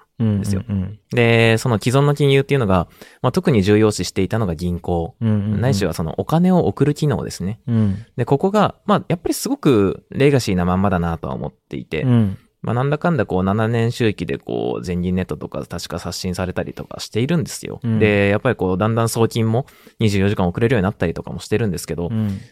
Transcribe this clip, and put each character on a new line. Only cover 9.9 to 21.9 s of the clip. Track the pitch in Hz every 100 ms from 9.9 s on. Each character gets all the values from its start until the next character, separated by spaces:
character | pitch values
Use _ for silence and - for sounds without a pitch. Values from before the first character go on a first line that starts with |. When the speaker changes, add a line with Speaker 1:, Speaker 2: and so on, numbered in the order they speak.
| - _
Speaker 1:
レ | 92 147
ガ | 139
シ | 110
ー |
な | 90
ま | 87 92
ん |
ま | 101
だ | 92
な | 85 82
と | -
は |
思 | 62 65
っ |
て | - _ 69
い |
て、 | 62 76
Speaker 2:
う | 131
ん。 | 120 104 98 _ _
Speaker 1:
ま | 110
あ、 |
な | 117
ん | 139
だ | 151
か | -
ん | 156
だ | -
こ | 92
う |
七 | 95 104 110
年 | 120 113
周 | - 117
期 | 98
で | 82 69
こ | - 58 58 55
う、 |
全 | 71 87
銀 | 90
ネ | 92
ッ | 92
ト | 76
と | 73
か | 71 -
確 | 87 -
か | 87
刷 | 92 -
新 | 92
さ | 87 90
れ |
た | 90
り | 82
と | -
か | - -
し | -
て | 107
い | 135
る | 175
ん |
で | 110
す | - -
よ。 | -
Speaker 2:
う | 120
ん。 | 110
Speaker 1:
で、 | 107 104 101
や | 104
っ |
ぱ | 131
り | 107
こ | 92
う、 | 92
だ | 107
ん |
だ | 113
ん | 113
送 | 120 113
金 | 120 113
も | 113 - _ - _
二 | 110
十 | 98
四 | 101
時 | 104
間 | 90
送 | -
れ | 117
る | 127
よ |
う |
に |
な | 92
っ |
た | - 87
り |
と | 82
か | -
も | 87
し | -
て | 104
る | 113
ん |
で | 85
す |
け | -